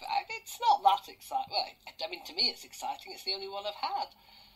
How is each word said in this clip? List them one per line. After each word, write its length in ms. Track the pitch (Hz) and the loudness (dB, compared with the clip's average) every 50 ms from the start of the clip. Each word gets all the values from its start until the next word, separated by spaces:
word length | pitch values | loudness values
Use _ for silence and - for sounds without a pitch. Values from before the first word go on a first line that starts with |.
| - | -6
I, 200 | - - - - - | -4 -2 -2 -2 -4
it's 300 | 453 453 - - - - | -6 -8 -8 -10 -8 2
not 220 | 480 466 - - 403 | 6 6 6 8 8
that 280 | 392 392 415 - - | 8 6 6 4 -4
exciting. 380 | - - - - - - - - | -14 -14 -8 -4 -4 -4 -2 -2
Well, 140 | - 196 - | -2 -2 -2
I, 400 | - - - _ - - - 160 | -2 -6 -12 _ -16 -8 -6 -6
I 60 | - | -6
mean, 120 | - - - | -6 -8 -10
to 80 | - 151 | -6 -2
me 160 | - - - | 0 2 2
it's 140 | - - - | 0 -2 -10
exciting. 480 | 123 - - 127 117 - - - 196 - | -14 -10 -6 -4 -4 -4 -6 -8 -12 -12
It's 120 | - - | -8 -6
the 80 | 190 196 | -4 -4
only 160 | 196 196 196 | -4 -4 -6
one 160 | 196 202 202 | -6 -4 -4
I've 80 | 208 208 - | -4 -4 -2
had. 280 | - 330 403 - - - - - - - - - - - - | -2 0 0 0 -2 -4 -8 -14 -20 -20 -20 -20 -20 -20 -20